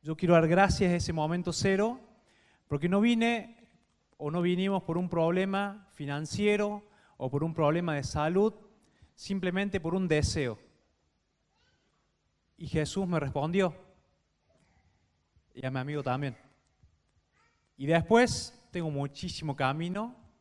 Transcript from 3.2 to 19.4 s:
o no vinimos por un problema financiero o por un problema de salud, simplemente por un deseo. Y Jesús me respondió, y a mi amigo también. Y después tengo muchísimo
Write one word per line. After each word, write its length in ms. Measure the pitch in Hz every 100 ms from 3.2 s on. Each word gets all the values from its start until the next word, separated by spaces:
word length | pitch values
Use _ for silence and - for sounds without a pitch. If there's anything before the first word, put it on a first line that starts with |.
| 233 233 - - - _ _ _ _ _
o 120 | 147
no 120 | 170
vinimos 420 | 175 180 190 190
por 140 | - 165
un 120 | 180
problema 800 | 170 165 185 196 196 202 208 _
financiero 920 | - 143 143 156 190 208 208 208 208 - _ _ _
o 120 | 127
por 140 | 139
un 100 | 165
problema 420 | 160 151 165 175 147
de 80 |
salud, 500 | 131 156 151 180 214 214 - _ _ _ _ _
simplemente 640 | - 196 180 180 202 185
por 160 | 160 185
un 120 | 180
deseo. 520 | 151 147 165 131 107 _ _ _ _ _ _ _ _ _ _ _ _ _ _ _ _ _ _ _ _
Y 80 | 165
Jesús 400 | 160 151 196 190
me 120 | 170
respondió, 560 | 139 135 151 180 185 147 - _ _ _ _ _ _ _ _ _ _ _ _ _ _ _ _
y 100 | -
a 60 | 131
mi 80 | 131
amigo 240 | 131 147
también. 340 | 135 127 139 120 _ _ _ _ _ _ _ _ _ _ _ _ _ _
Y 80 | 139
después 720 | 165 165 226 247 - - - _
tengo 180 | 180 160
muchísimo 680 | 143 139 139 180 -